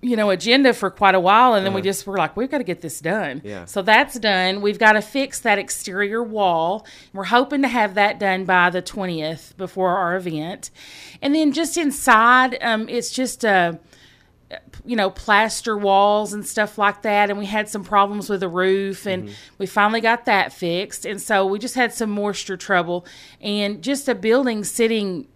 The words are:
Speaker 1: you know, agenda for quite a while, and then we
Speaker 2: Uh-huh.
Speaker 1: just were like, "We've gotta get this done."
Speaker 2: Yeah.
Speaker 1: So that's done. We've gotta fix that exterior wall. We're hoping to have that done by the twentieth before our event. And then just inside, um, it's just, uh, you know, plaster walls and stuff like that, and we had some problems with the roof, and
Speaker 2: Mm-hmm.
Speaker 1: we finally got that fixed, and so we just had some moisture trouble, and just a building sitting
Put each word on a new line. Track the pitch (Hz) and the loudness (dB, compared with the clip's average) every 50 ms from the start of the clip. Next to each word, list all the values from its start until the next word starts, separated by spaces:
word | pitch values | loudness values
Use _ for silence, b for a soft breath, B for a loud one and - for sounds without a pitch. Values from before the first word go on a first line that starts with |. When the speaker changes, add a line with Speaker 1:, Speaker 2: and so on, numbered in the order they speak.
| - | -2
Speaker 1:
you | 247 240 | -2 0
know, | 220 214 208 | 0 2 0
agenda | 190 175 - 226 240 269 277 262 233 | 0 0 2 2 4 6 6 4 4
for | - - 190 | 2 -2 -4
quite | - - 208 196 185 | -2 2 4 4 4
a | 190 | 6
while, | 170 180 202 220 254 254 226 | 4 6 6 6 6 6 4
and | 202 190 | 4 2
then | 196 190 | 0 -2
we | 190 | -2
Speaker 2:
Uh-huh. | 180 | -2
Speaker 1:
just | 190 190 185 - | -2 -4 -4 -8
were | 202 196 | -6 -2
like, | 196 160 151 - | -2 -2 -2 -2
"We've | 202 247 269 | -4 -4 -4
gotta | - 285 247 | -4 -4 -4
get | - 170 - | -4 -6 -6
this | - 156 - - | -8 -12 -12 -8
done." | 143 160 190 220 190 147 127 147 170 | -4 -4 -2 -2 -4 -6 -8 -10 -10
Speaker 2:
Yeah. | 104 104 92 85 | -10 -12 -12 -12
Speaker 1:
So | 85 - 208 185 | -8 -8 -4 2
that's | 208 214 233 285 - - | 4 4 4 4 0 -4
done. | 247 208 214 196 185 185 185 196 202 | -4 -2 0 0 2 0 0 -2 -2
We've | 202 208 208 - | -2 -2 0 4
gotta | 226 214 214 214 | 6 6 6 4
fix | 208 - - 277 277 269 - - | 0 -2 -4 -4 -4 -4 -6 -6
that | - 233 202 202 | 0 0 0 0
exterior | - - - - - - 185 190 208 202 214 226 240 | 0 -6 -8 -10 -8 -8 -4 -4 -4 -2 -2 -4 -6
wall. | 220 214 214 202 185 170 160 160 170 196 214 B B B B B B B | -6 -2 0 0 2 2 2 0 -2 -4 -6 B B B B B B B
We're | 190 196 | -10 -4
hoping | 175 220 240 269 262 277 277 | 2 2 2 2 2 0 -2
to | 277 | -2
have | 254 233 247 214 202 185 | 0 0 0 0 0 2
that | 208 202 208 - - | 0 0 0 0 -2
done | 208 196 185 185 190 | -2 -2 -2 -2 0
by | 180 185 180 175 180 | 2 4 4 4 4
the | 175 185 | 2 -2
twentieth | 180 - - 214 190 180 170 160 151 156 160 147 - - _ | -6 -6 -8 -6 -6 -4 -4 -4 -6 -6 -8 -10 -14 -20 _
before | - 190 175 - 190 185 180 175 | -12 -12 -10 -4 -2 0 0 0
our | 196 185 170 175 | 0 0 -2 -2
event. | 190 180 175 160 151 151 170 - - - - B B B B B B B B B B | -4 -4 -6 -6 -6 -8 -8 -10 -12 -16 -20 B B B B B B B B B B
And | - 277 285 | -2 0 2
then | 320 311 294 | 2 2 2
just | 254 302 339 - - | 2 0 -4 -2 -2
inside, | 339 330 285 - - - 269 233 214 226 233 247 254 254 262 240 - - | -2 -2 -2 -4 -2 2 4 4 6 6 6 6 6 4 2 -2 -4 -4
um, | 233 226 214 220 - | -2 -2 -2 -4 -4
it's | - 240 226 - | -6 -6 -6 -6
just, | - 254 262 240 - - - | -4 -4 -4 -4 -4 -2 0
uh, | 220 196 185 175 170 165 160 b b b b b b b b b b b _ _ _ - - _ - - - - | 2 4 4 4 2 -2 -6 b b b b b b b b b b b _ _ _ -20 -20 _ -20 -20 -20 -8
you | - 240 | -6 -2
know, | 220 196 196 | 0 0 -2
plaster | 190 - - - 208 202 220 220 - - - 233 214 | -2 -6 0 4 4 4 4 2 -2 -6 -4 -4 -4
walls | 208 208 196 196 196 202 208 208 208 214 202 202 | -2 2 4 4 6 6 4 4 2 0 -2 -8
and | 208 226 | -8 -10
stuff | - - 226 208 208 - - | -6 -2 -2 -2 -2 0 2
like | 202 202 196 - - | 2 2 2 0 -4
that, | 220 208 208 208 202 | 0 2 2 2 2
and | 202 | 0
we | 208 208 | -6 -6
had | 190 208 214 214 214 | -4 -4 -4 -4 -4
some | - 214 185 | -8 -10 -8
problems | - 214 202 196 202 208 208 185 | 0 4 4 4 4 0 -8 -6
with | - 208 190 | -4 -4 -4
the | 190 180 | -4 -4
roof, | 170 180 185 190 190 196 196 196 196 180 - | -2 0 2 2 2 2 0 -4 -8 -8 -6
and | 208 185 185 - | -6 -6 -6 -8
Speaker 2:
Mm-hmm. | 104 101 B B B B _ | -12 -16 B B B B _
Speaker 1:
we | 196 | -10
finally | 185 - 214 202 208 220 226 | -4 0 2 2 2 2 2
got | 220 226 233 240 233 | 2 2 0 2 2
that | - 214 196 175 - | 2 2 2 2 -2
fixed, | - - 180 170 170 180 208 - - - - | -4 -6 -4 -4 -2 -4 -4 -6 -10 -12 -10
and | 175 208 196 | -10 -10 -10
so | - - 185 190 196 | -4 0 0 2 2
we | 190 196 202 | 0 -2 -4
just | 214 247 - | -6 -6 -2
had | 254 247 226 240 | -2 -2 -2 -2
some | - 233 214 | -4 -6 -4
moisture | 208 208 202 208 196 - - - 190 | -4 -4 -4 -4 -4 -6 -8 -10 -10
trouble, | 175 - - 202 180 170 165 175 180 175 B B B B B B B | -10 -4 0 0 0 0 0 -4 -6 -6 B B B B B B B
and | - 208 208 208 202 202 208 196 160 | -8 -4 -2 -2 -2 -4 -4 -6 -4
just | 254 285 269 - - | -4 -4 -2 -2 -4
a | 240 | -4
building | 190 180 220 226 262 277 254 226 214 202 | 0 2 2 2 4 2 0 -2 -4 -6
sitting | - - - 233 226 233 220 202 196 180 160 - _ _ | -8 -2 0 0 2 2 0 -2 -4 -6 -8 -10 _ _